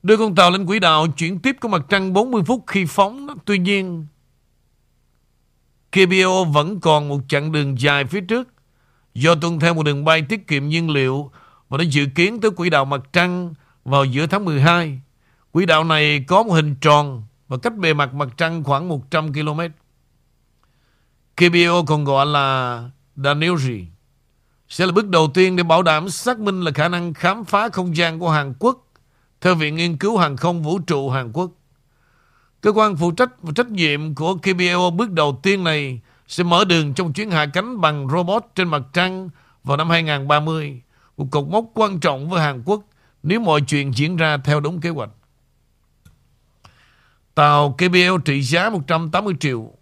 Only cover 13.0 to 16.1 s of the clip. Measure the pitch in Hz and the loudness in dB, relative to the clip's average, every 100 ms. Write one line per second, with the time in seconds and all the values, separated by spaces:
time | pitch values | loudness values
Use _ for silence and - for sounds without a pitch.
13 | - 175 180 180 175 151 _ _ - 139 | -2 0 0 -2 -8 -12 _ _ 0 2
14 | 135 127 160 196 190 147 151 175 160 131 | 2 0 -2 -2 -2 2 4 4 0 -8
15 | - _ _ _ _ 160 185 156 165 156 | -16 _ _ _ _ -2 4 2 4 2
16 | 151 | 2